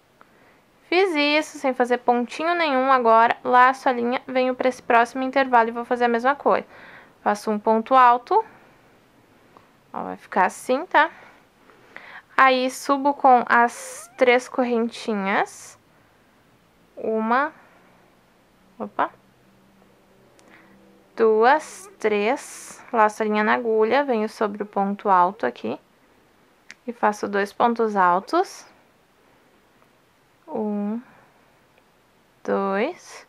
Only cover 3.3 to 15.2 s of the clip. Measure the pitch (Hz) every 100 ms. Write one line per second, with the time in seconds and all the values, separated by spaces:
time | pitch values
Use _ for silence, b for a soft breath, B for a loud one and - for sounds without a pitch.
3.3 | - 254 247 254 262 277 247 240 247 -
4.3 | 254 254 254 262 254 - 240 240 262 262
5.3 | 262 262 247 226 233 240 247 240 233 247
6.3 | 277 226 196 - B B B B B -
7.3 | 202 - 208 214 220 226 262 247 240 247
8.3 | 381 453 b b b b b b _ _
9.3 | _ _ - _ _ _ - - 196 -
10.3 | 220 185 - - 254 359 311 311 B B
11.3 | B B _ _ B B B B B B
12.3 | - 269 262 254 254 - 277 277 277 277
13.3 | 247 - 240 240 - - - - - 254
14.3 | 247 247 - 247 240 233 - - 208